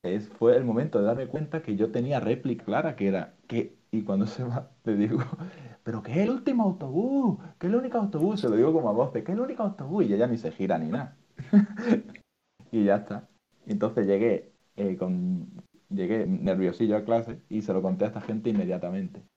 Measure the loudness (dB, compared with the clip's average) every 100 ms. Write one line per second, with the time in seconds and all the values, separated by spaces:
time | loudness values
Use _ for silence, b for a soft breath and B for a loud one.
0 | -2 -4 -4 4 6 6 4 0 2 2
1 | 2 0 -4 -6 -4 -6 -4 0 0 0
2 | 0 0 0 0 -2 -4 -2 -2 -2 0
3 | 0 0 -4 _ -4 -4 -4 -10 _ -4
4 | 0 0 0 -2 -4 -6 -8 _ -2 0
5 | 2 0 -2 -6 -10 B -20 B -8 -8
6 | -4 0 0 0 0 2 0 -2 -4 -2
7 | 0 2 0 -2 -8 -6 0 0 0 -2
8 | 0 0 0 2 2 4 4 4 2 2
9 | 0 -2 -4 -2 -2 -2 -4 -4 -4 0
10 | 2 4 2 0 -4 -4 -2 0 0 -4
11 | -6 -14 _ -18 4 6 6 -2 0 0
12 | 0 -20 _ _ _ _ -4 2 4 2
13 | 0 -12 -12 _ _ _ -6 -2 0 2
14 | 2 4 4 0 -4 _ _ -4 -2 -2
15 | -2 0 0 -2 -6 -16 -20 _ _ -4
16 | 0 0 0 0 0 2 0 2 2 2
17 | 2 0 0 -12 _ -6 -2 -2 0 0
18 | -2 -4 -6 -4 0 0 0 -4 -4 -4
19 | -6 -10 -20